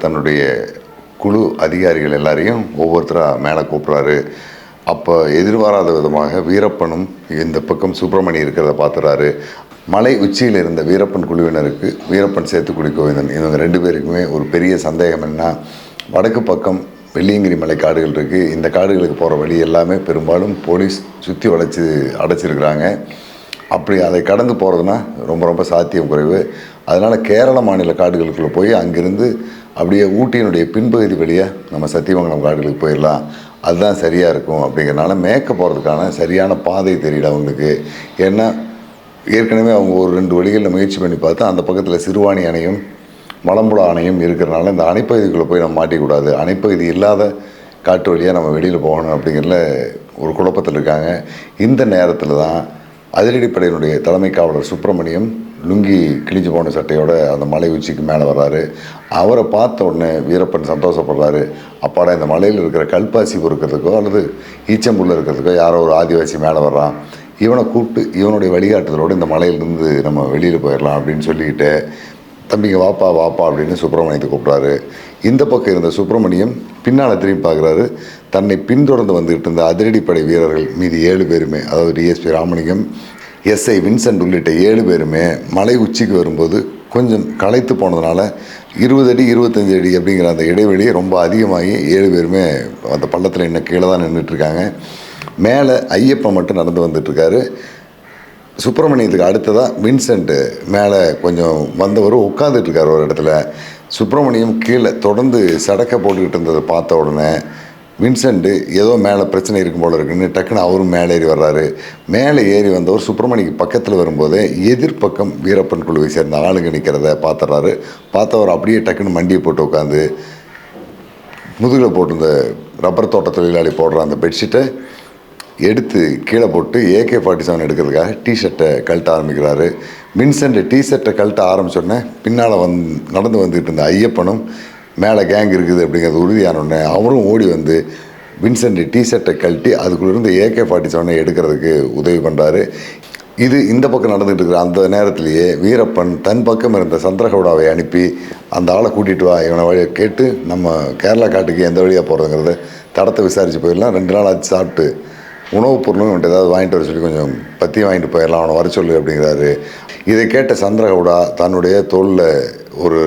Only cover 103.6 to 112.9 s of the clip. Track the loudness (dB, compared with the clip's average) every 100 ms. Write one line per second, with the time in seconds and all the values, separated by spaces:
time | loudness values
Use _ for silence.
103.6 | -18 -20 -12 -4 -2 2 2 2 0 0
104.6 | 0 2 2 0 0 2 2 2 2 2
105.6 | 0 0 0 0 0 0 -2 -2 0 0
106.6 | 0 -2 2 0 2 0 0 -2 -6 -16
107.6 | -20 -20 -18 -2 0 2 2 2 2 0
108.6 | 0 2 2 4 2 2 0 -2 0 -2
109.6 | -2 0 0 0 -2 -2 -2 -2 -2 0
110.6 | 2 2 2 2 2 2 2 2 2 2
111.6 | -2 -4 -14 -16 -4 0 2 2 2 2
112.6 | 2 0 0